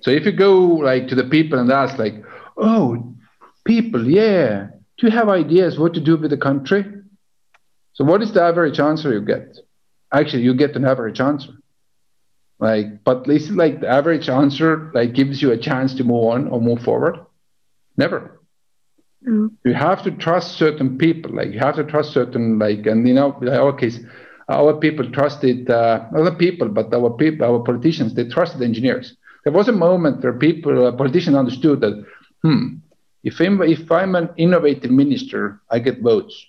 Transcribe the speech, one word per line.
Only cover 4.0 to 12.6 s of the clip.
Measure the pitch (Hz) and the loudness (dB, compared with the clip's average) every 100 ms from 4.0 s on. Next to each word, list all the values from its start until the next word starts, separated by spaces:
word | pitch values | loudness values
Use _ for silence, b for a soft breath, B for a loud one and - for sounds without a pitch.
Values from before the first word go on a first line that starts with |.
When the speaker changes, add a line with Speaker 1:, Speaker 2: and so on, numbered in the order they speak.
| 117 | 2
Speaker 1:
yeah, | 175 220 196 135 104 98 - _ _ | 2 4 2 0 -2 -8 -18 _ _
do | 240 | 0
you | |
have | 220 220 | 2 2
ideas | 190 143 170 180 135 | 0 2 2 2 0
what | 165 | -2
to | 170 | 0
do | 147 160 | 0 0
with | 156 | 0
the | 143 | -2
country?" | 135 139 139 196 196 - - _ _ _ _ _ _ _ _ | -2 -2 0 -2 -2 -12 -20 _ _ _ _ _ _ _ _
So | - | -4
what | 139 180 | 2 2
is | 220 | 2
the | 196 | 2
average | 170 170 165 - | 2 2 0 0
answer | 147 156 151 | 0 0 -2
you | 107 | -4
get? | 104 - - - - _ _ _ _ | -2 -4 -4 -20 -20 _ _ _ _
Actually, | 139 156 139 | 0 0 0
you | 123 | 0
get | 127 143 131 | 2 0 0
an | |
average | 135 131 113 104 | 0 0 -2 -2
answer. | 131 147 - - _ _ _ _ _ _ _ _ _ | -2 -2 -8 -20 _ _ _ _ _ _ _ _ _
Like, | _ | _